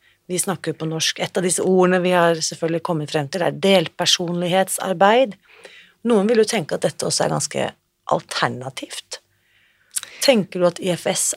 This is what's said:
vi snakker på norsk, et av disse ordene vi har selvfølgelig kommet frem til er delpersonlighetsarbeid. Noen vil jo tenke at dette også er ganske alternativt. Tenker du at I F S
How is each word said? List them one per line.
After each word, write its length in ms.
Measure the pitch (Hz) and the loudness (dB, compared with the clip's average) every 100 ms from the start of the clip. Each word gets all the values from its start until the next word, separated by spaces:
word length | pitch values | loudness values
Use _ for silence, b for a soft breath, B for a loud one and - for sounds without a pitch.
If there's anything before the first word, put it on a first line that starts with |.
| _ _ - | _ _ -8
vi 80 | 175 | -4
snakker 340 | - 170 165 | -4 -4 -6
på 120 | 151 160 | -6 -4
norsk, 320 | 160 - - | -2 -4 -4
et 160 | 180 202 | -4 -2
av 40 | |
disse 200 | 180 - | -2 0
ordene 400 | 185 185 180 185 | 2 4 4 4
vi 80 | 180 | 2
har 240 | 180 170 | 4 4
selvfølgelig 480 | 160 160 - 165 165 | 2 -2 -4 -4 -4
kommet 280 | 165 165 147 | -2 -4 -2
frem 180 | 156 139 | -4 -4
til 140 | 185 | -2
er 80 | 160 | -2
delpersonlighetsarbeid. 1800 | 143 196 190 160 - 170 - 170 175 175 185 190 - 190 170 196 240 262 - B B B B B B | 0 2 2 2 -2 0 0 0 -2 0 0 0 -4 -4 2 4 4 2 -4 B B B B B B
Noen 220 | 226 220 202 | 2 2 4
vil 100 | 233 | 4
jo 60 | |
tenke 300 | 214 220 147 | 2 0 -2
at 80 | 180 | -2
dette 240 | 175 - 175 | -2 -2 -4
også 180 | - | 0
er 40 | - | 0
ganske 420 | 156 - 135 120 - _ _ - | 0 -2 -4 -4 -6 _ _ -2
alternativt. 1120 | - - - 131 120 127 - - - - - _ B B B B B B B B B | -2 -2 -4 -4 -4 -10 -12 -12 -14 -14 -18 _ B B B B B B B B B
Tenker 400 | - 240 175 180 | 2 2 2 0
du 60 | 175 | 0
at 140 | 170 | 0
I 100 | 190 | -4
F 160 | 165 - | -2 -2
S 280 | 180 - | -2 -2